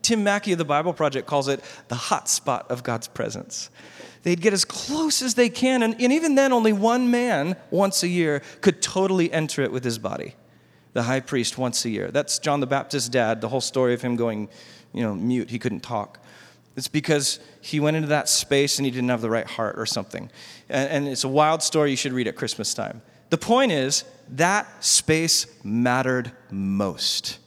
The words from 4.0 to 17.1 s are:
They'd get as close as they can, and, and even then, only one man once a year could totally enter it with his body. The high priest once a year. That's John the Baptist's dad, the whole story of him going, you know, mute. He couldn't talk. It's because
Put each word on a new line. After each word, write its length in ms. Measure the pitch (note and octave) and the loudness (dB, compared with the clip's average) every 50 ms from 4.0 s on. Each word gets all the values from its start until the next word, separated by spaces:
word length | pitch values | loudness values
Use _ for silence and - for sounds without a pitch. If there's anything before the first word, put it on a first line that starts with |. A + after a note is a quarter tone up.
| - - - - | -20 -20 -20 -6
They'd 180 | - F3 F3 E3+ | -2 -2 0 2
get 120 | E3 A3 | 2 2
as 120 | G3+ F#3 - | 2 2 -2
close 580 | - - - - - C#4+ D#4 D#4+ D4+ C#4+ - | -4 -6 -10 -6 -4 -2 -2 0 0 0 0
as 120 | B3+ C4 A3 | -2 -2 2
they 140 | B3 B3 A#3 | 2 2 2
can, 340 | A#3 - B3+ B3+ C4 B3 | 2 0 2 2 4 4
and, 180 | A3+ A3+ A3 A#3 | 2 0 2 2
and 120 | B3 B3 | 2 2
even 220 | C#4 D#4+ D#4+ D#4+ C#4 | 4 4 2 4 4
then, 180 | C4+ C4+ C4+ | 4 4 6
only 200 | B3+ A#3 A3 A3 | 4 4 4 4
one 380 | G#3+ G3 G3+ A3+ A#3 B3 B3+ A#3+ | 4 4 4 2 4 4 4 2
man 460 | A#3+ A#3+ B3 B3 G3+ C#3+ C#3+ F3 F#3 - - - | 2 2 2 0 0 0 0 -2 -2 -6 -6 -2
once 320 | - F3 G3 G3 F#3+ - | 2 2 2 2 2 0
a 60 | - F3 | 0 0
year 340 | F3 F3 E3 D#3 D3 C#3+ - - - - | 2 2 2 2 0 -2 -4 -8 -14 2
could 200 | - G3 - - | 2 2 2 2
totally 520 | - - - F#3 F#3+ F#3+ F#3+ F#3 D#3+ C3 | -6 -4 0 0 2 2 2 2 2 2
enter 300 | - D#3+ D#3 C#3+ - - | 0 -2 -2 -2 -2 -2
it 100 | C3+ A2+ | -2 0
with 120 | - B2+ B2+ | -2 -2 -2
his 140 | B2 A2+ A2+ | -2 -4 -2
body. 360 | A2 G2+ - - - - - _ _ _ _ _ _ _ _ _ _ _ _ | -6 -6 -6 -6 -10 -12 -14 _ _ _ _ _ _ _ _ _ _ _ _
The 80 | B2 | -2
high 180 | A#2 A#2 C3 C3+ | 0 0 0 -2
priest 380 | B2+ - C#3+ B2+ A#2 - - - | -2 -2 -2 0 0 -2 -2 -2
once 260 | B2+ B2 A#2+ - - | -4 -2 -2 -2 -4
a 60 | A#2+ | -2
year. 200 | G#2+ G2+ F#2+ - | -4 -4 -6 -2
That's 280 | - C#3+ D3 - - - | -2 -2 -2 0 -4 -2
John 220 | - D#3 C#3+ C#3+ | 0 0 0 0
the 60 | C#3 | 0
Baptist's 420 | B2+ C#3 C3+ C3 - - C#3 A2+ A#2+ | 0 -2 -4 -2 -4 -4 -4 -4 0
dad, 320 | B2 B2+ A#2 G#2+ A2+ A2+ | 2 2 2 2 0 -2
the 80 | G#2+ A#2 | -2 -2
whole 120 | C3 C3 | -2 -2
story 320 | - - - C3 B2+ B2 | -4 -2 0 2 2 2
of 80 | B2 A2+ | 2 0
him 160 | B2+ B2 A#2+ | 0 -2 -2
going, 320 | A#2 A#2 A#2 A2 G#2+ G#2 G2+ - - - - - - - _ | 0 0 -2 -2 -4 -8 -10 -14 -20 -20 -20 -20 -20 -20 _
you 100 | - - | -6 -4
know, 120 | A#2+ G#2+ G2+ | -2 -2 -2
mute. 360 | F2 F#2+ A#2+ B2+ B2 G#2 - | -2 -2 0 0 0 -2 -4
He 80 | A#2 A#2+ | -8 -6
couldn't 220 | A#2 B2+ G#2+ - | -4 -4 -6 -6
talk. 380 | - - A#2+ G#2 G2+ - - - - - - - - - - _ _ _ _ | -8 -6 -6 -6 -6 -8 -14 -20 -20 -20 -20 -20 -20 -20 -20 _ _ _ _
It's 140 | C3+ C3 - | -10 -10 -4
because 500 | - D#3 - - | -4 -4 0 2